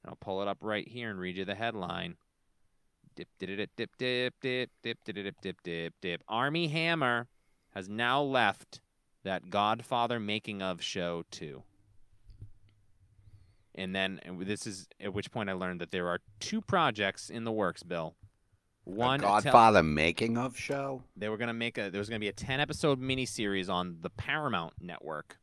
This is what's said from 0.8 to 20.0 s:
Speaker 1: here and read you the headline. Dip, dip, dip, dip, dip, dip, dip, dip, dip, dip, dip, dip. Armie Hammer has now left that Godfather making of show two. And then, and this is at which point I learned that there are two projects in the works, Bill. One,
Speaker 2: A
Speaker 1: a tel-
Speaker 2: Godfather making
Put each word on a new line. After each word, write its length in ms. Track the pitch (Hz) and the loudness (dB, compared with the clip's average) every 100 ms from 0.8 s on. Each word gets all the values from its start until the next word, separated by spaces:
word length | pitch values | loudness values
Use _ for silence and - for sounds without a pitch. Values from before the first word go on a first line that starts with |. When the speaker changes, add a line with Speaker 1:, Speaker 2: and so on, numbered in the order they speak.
| - | -4
Speaker 1:
here 240 | 120 113 | -10 -8
and 80 | 98 | -6
read 180 | 90 90 | -6 -4
you 80 | |
the 100 | 95 | -6
headline. 600 | 101 117 110 87 90 87 82 _ _ _ _ _ _ _ _ _ | -2 -4 -4 -6 -6 -6 -10 _ _ _ _ _ _ _ _ _
Dip, 140 | - 87 _ | -16 -16 _
dip, 180 | 92 98 | -6 -4
dip, 140 | 95 - | -6 -6
dip, 200 | 110 - | -8 -4
dip, 360 | 127 123 123 - | -2 0 0 -2
dip, 280 | 131 127 123 _ | -2 -2 -4 _
dip, 160 | 117 113 | -8 -8
dip, 100 | - | -8
dip, 260 | 101 98 - | -6 -6 -6
dip, 220 | 95 87 | -10 -8
dip, 320 | 87 85 82 - | -6 -4 -6 -6
dip. 200 | 92 85 - | -6 -6 -4
Armie 400 | 113 135 160 165 | -2 0 0 0
Hammer 600 | 160 165 165 127 120 120 _ _ _ _ | 0 0 2 2 2 -2 _ _ _ _
has 140 | 98 95 | -10 -8
now 320 | 107 120 135 | -2 2 2
left 600 | 143 135 107 - - - _ _ _ _ 95 | 4 4 4 2 -10 -20 _ _ _ _ -4
that 240 | 92 85 | -4 0
Godfather 680 | 101 104 113 113 123 120 120 | 2 4 2 0 0 2 0
making 420 | 104 107 113 101 | 0 -2 -4 -4
of 180 | 95 87 | -4 -4
show 440 | - 98 87 85 82 | -4 -2 -2 -4 -6
two. 320 | - 78 65 - _ _ - - - - - - - - _ _ _ _ - - - - _ _ | -10 -12 -12 -18 _ _ -20 -20 -20 -20 -18 -18 -18 -20 _ _ _ _ -20 -20 -20 -20 _ _
And 200 | - 95 | -8 -4
then, 260 | 95 95 92 | 0 -2 -2
and 160 | 82 90 | -10 -8
this 260 | 95 104 117 | -4 -4 -4
is 220 | 95 87 - | -10 -14 -10
at 120 | 104 | -6
which 180 | 98 - | -6 -6
point 200 | 123 98 | -4 -2
I 20 | |
learned 280 | 92 92 90 | -2 -2 -4
that 100 | 85 | -4
there 180 | 95 87 | -2 0
are 120 | 87 - - | -2 -6 -12
two 220 | - 220 | -6 -6
projects 680 | - 185 151 107 98 - - | 0 2 4 2 0 -2 -10
in 160 | 110 | -6
the 80 | 117 | -2
works, 300 | 110 92 - | 2 0 0
Bill. 320 | 87 85 80 - - _ _ _ _ _ | -6 -4 -4 -8 -20 _ _ _ _ _
One, 360 | - 98 123 139 | -10 0 2 4
Speaker 2:
A 40 | |
Speaker 1:
a 20 | 101 | 6
tel- 160 | 104 | 6
Speaker 2:
Godfather 400 | 131 127 113 104 | 8 10 12 10
making 560 | 80 76 | 8 6